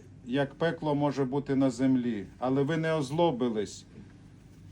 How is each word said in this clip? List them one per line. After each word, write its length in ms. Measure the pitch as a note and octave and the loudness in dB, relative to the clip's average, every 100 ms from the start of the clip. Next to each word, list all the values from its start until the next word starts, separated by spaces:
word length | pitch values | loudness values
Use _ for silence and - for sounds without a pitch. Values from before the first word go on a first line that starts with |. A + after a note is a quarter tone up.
| - - - | -10 -16 -4
як 280 | C3+ C#3 | -2 -2
пекло 400 | - E3 E3+ D3+ | -2 -2 0 -2
може 300 | C#3+ C#3+ C3+ | 2 0 0
бути 300 | C3 C#3 C#3 | -2 -2 0
на 160 | C3+ C3+ | 2 2
землі. 560 | A#2 C3 B2+ A#2+ G#2 F#2 - | 2 2 2 2 -4 -6 -4
Але 240 | B2 C3+ | 0 0
ви 140 | C#3 D#3+ | 0 0
не 160 | D#3+ | 0
озлобились. 920 | D#3+ C3 D#3 E3+ B2 B2 G#2+ F#2+ - - - - - - - - - - | 0 0 2 2 2 0 0 -4 -8 -18 -20 -20 -20 -20 -20 -20 -20 -20